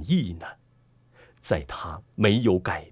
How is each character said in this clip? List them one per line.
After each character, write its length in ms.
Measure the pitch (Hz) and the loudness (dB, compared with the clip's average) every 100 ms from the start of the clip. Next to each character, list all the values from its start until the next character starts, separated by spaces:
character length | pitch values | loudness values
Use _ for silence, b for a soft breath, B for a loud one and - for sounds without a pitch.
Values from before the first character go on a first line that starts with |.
意 280 | 82 180 107 | 0 0 0
呢？” 120 | 85 - - _ _ _ _ _ b b b | -6 -14 -18 _ _ _ _ _ b b b
在 240 | - 87 76 | -2 -2 -4
他 340 | - 90 82 - - | -10 -10 -12 -12 2
没 240 | 107 110 | 4 4
有 180 | 113 92 | 4 2
改 320 | 90 85 76 | 0 -8 -8